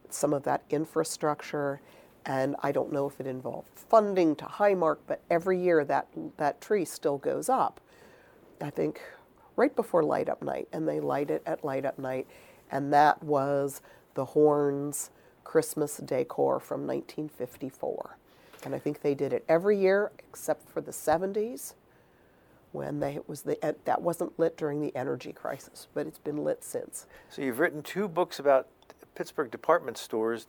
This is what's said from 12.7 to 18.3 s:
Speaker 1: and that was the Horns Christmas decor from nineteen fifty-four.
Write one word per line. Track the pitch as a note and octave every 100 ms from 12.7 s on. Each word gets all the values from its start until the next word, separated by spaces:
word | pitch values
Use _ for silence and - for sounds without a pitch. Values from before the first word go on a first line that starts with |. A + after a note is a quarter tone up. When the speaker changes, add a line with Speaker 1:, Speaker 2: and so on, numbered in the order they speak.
Speaker 1:
and | C#3+ C#3
that | D3 D3+ -
was | D#3 C#3+ C#3 C#3+ C#3 - - - _
the | -
Horns | C3 D3+ D3+ D3 C#3+ C#3 D3 - - _ - _
Christmas | - D#3+ D3+ - D3 -
decor | C3+ C3+ C3+ - C3+ C3+
from | - C#3 C#3
nineteen | C3+ - - D#3
fifty-four. | - B2 - C3 - C#3 - - - _